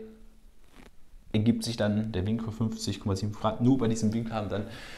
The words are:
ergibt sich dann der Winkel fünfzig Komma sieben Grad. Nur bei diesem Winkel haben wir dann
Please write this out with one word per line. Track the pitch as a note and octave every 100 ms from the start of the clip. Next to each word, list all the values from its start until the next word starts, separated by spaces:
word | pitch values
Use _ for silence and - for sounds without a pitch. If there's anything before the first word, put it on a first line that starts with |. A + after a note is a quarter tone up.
| - - - - - - - - - - - - -
ergibt | A2 G#2+ A2+
sich | A#2 A2+
dann | G#2 G#2 A2
der | F#2 G2
Winkel | A2+ A2+
fünfzig | G#2+ A2+ - - G2+
Komma | G#2
sieben | G2 G#2+
Grad. | - A2 A2
Nur | A#2+ C#3
bei | A2+
diesem | A2+ G#2+
Winkel | A2+ A2+
haben | A2 G2+
wir | G2+
dann | G#2+ - -